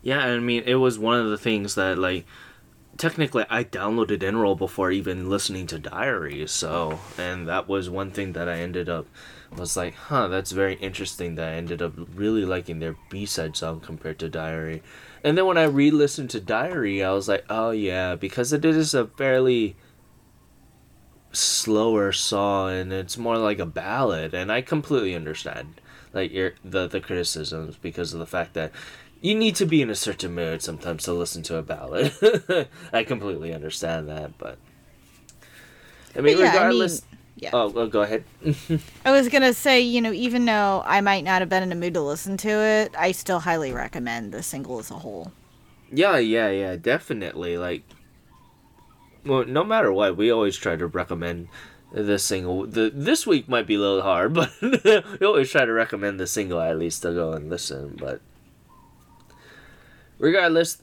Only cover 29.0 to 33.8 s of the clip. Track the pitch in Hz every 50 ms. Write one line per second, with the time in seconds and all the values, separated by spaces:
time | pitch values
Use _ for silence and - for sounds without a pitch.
29 | - - - - - 185 214 220 226 220 180 - 196 165 165 151 135 110 104 -
30 | - 110 101 - - 90 87 87 85 80 82 80 - - 82 78 - 87 82 78
31 | - - 87 85 87 85 - 85 78 - 82 80 76 - 80 76 71 65 76 92
32 | 127 147 - - 202 220 240 - - - 185 170 143 - - - - - - 113
33 | 113 - 131 110 101 101 90 73 80 85 82 78 73 78 - -